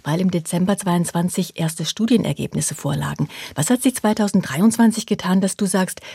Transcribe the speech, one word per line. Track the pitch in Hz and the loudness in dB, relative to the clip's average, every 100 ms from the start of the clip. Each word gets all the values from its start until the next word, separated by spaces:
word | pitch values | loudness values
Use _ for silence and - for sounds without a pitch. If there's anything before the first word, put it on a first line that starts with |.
weil | - 165 | -4 0
im | 185 | 0
Dezember | 175 160 175 180 196 | 0 -2 0 0 0
zweiundzwanzig | 190 175 165 170 175 - 175 - | 0 0 0 -2 -2 -2 -4 -4
erste | 160 160 | -4 -4
Studienergebnisse | 156 - 226 233 147 143 143 - 147 | -6 -2 2 2 2 -4 -4 -4 -4
vorlagen. | 151 143 147 143 - 151 - - | -4 -4 -4 -4 -4 -4 -6 -10
Was | - 151 | -4 0
hat | 254 | 2
sich | 262 | 2
zweitausenddreiundzwanzig | - 214 214 202 190 - 143 220 226 226 220 | 0 0 2 2 2 0 2 4 6 4 4
getan, | - 202 185 185 | -2 -2 0 2
dass | 190 - | 2 0
du | 196 | 0
sagst, | 196 185 - - | 0 0 -4 -16